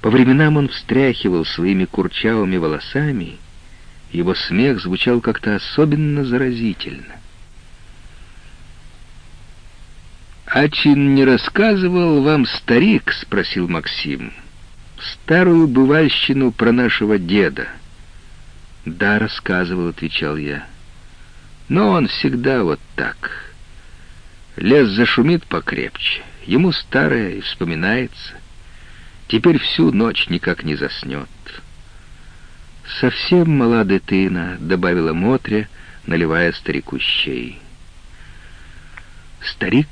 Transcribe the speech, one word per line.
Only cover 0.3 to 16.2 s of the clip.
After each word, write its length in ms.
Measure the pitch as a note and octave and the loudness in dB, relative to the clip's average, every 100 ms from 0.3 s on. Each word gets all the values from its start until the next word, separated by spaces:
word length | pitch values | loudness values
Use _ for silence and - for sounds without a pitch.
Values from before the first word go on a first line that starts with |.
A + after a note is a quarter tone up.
| C3 D#3 D3+ | 6 6 4
он 100 | C#3 | 0
встряхивал 800 | - - C3 C3+ A2+ G2+ F2 D#2+ | -4 -2 2 2 2 0 0 -2
своими 400 | - F2+ F#2+ F2+ | -2 0 2 0
курчавыми 680 | - F2+ - A2 A2+ F#2 F#2 | -2 -4 -2 0 0 0 0
волосами, 800 | D#2+ D2+ - C3+ D3+ B2+ D#2+ D2+ - - - - - - - | -2 -4 -4 -4 -2 -4 -6 -12 -20 -20 -20 -20 -20 -20 -8
его 220 | E2+ F2 | -4 -2
смех 460 | F#2 - F2+ C3+ A2+ | -2 -2 0 2 0
звучал 400 | F2+ F#2 - A#2+ | -2 -2 0 0
как-то 360 | A2+ G#2+ A2 G#2 | 0 -4 -2 -4
особенно 680 | - - D3+ D3 D3+ D3 | -2 0 2 2 0 -2
заразительно. 920 | C3+ B2 C3 A#2+ A2+ F2+ - C2+ - - - - - - - - - - - - - - - - - - - - - - - - - - - - - - - - - - - | -2 0 -2 -2 -4 -4 -8 -12 -16 -20 -20 -20 -20 -20 -20 -20 -20 -20 -20 -20 -20 -20 -20 -20 -20 -20 -20 -20 -20 -20 -20 -20 -20 -20 -20 -20 -20 -20 -20 -20 -20 -16 -4
«А 220 | B2+ D3 | 2 2
чин 460 | - D3+ C#3 C#3 | 2 2 4 4
не 100 | C#3 | 4
рассказывал 1000 | C3+ B2+ - - A3 G3+ F#3 F3+ E3+ D3 | 6 4 2 0 2 2 2 2 2 4
вам 220 | C#3 D3+ | 4 2
старик, — 640 | A#2+ - - A#2+ F#3+ G#3+ - - | 0 -2 0 4 4 4 0 -4
спросил 460 | - G2+ E2+ F#2+ F2 | -4 -4 -2 -2 -2
Максим, — 640 | E2 - - D#2 C2+ A#1 - - - - - - - | -4 -6 -8 -6 -8 -10 -16 -20 -20 -20 -20 -20 -16
старую 640 | - - - E3 F#3 E3 D#3+ | -16 -8 2 4 6 6 6
бывальщину 840 | B2 C3+ D3+ D3+ - | 6 4 6 4 2